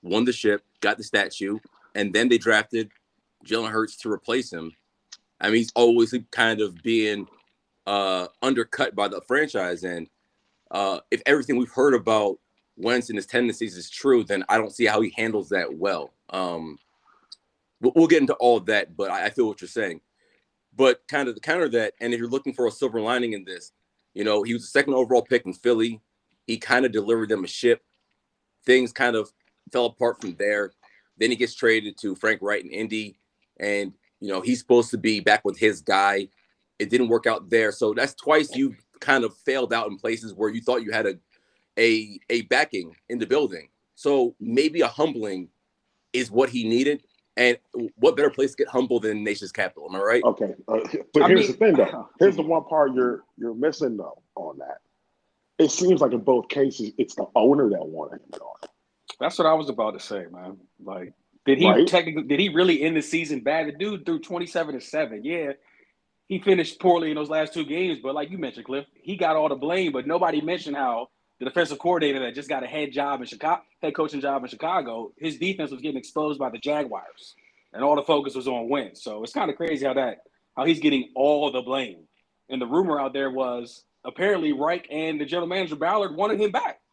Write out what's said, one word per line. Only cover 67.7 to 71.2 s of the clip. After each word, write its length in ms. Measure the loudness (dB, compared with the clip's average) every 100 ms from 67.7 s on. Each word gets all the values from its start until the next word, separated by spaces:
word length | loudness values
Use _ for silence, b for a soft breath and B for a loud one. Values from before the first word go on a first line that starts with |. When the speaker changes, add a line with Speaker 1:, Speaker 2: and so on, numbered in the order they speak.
| -2 -2 -4
Speaker 3:
but 120 | -6
like 160 | -6 -6
you 80 | -8
mentioned, 280 | -10 -10 -8
Cliff, 200 | -8 -8
he 220 | _ -12 -2
got 200 | 0 2
all 120 | 0
the 60 | -2
blame, 360 | -2 0 0
but 140 | -2 -2
nobody 340 | 0 0 0
mentioned 360 | -2 -6 -6 -4
how 320 | -2 -2 -6 _